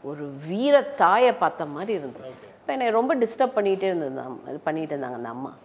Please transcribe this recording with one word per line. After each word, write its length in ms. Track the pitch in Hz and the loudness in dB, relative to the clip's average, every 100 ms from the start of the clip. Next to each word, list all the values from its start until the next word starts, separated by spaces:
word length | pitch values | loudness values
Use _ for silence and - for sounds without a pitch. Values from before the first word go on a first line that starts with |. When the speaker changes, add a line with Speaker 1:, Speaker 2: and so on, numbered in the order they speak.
Speaker 1:
ஒரு 300 | 135 147 147 139 156 | -10 -10 -10 -10 -6
வீர 360 | 190 277 285 | 0 6 6
தாயை 500 | - - 175 208 247 | 4 4 6 6 4
பார்த்த 320 | 214 160 - | 4 0 0
மாதிரி 340 | 151 147 202 196 | -8 -6 -4 -4
இருந்துச்சு. 340 | 135 131 131 | -4 -12 -16
Speaker 2:
ஓகே. 180 | 131 - - | -18 -20 -12
Speaker 1:
அப்ப 120 | - | -6
என்னை 160 | 269 240 | -2 2
ரொம்ப 240 | 220 254 | 2 2
டிஸ்டர்ப் 420 | 294 226 - 254 247 | 2 0 2 0 2
பண்ணிட்டே 320 | 202 190 190 | 0 0 0
இருந்தது, 300 | 175 143 131 127 123 - | -2 -4 -6 -10 -12 -12
இது 120 | 147 | -6
பண்ணிட்டு 320 | 160 156 156 143 | -4 -4 -4 -6
இருந்தாங்க 240 | 127 120 | -6 -8
அந்த 80 | 117 | -10
அம்மா. 240 | 120 135 - | -10 -12 -12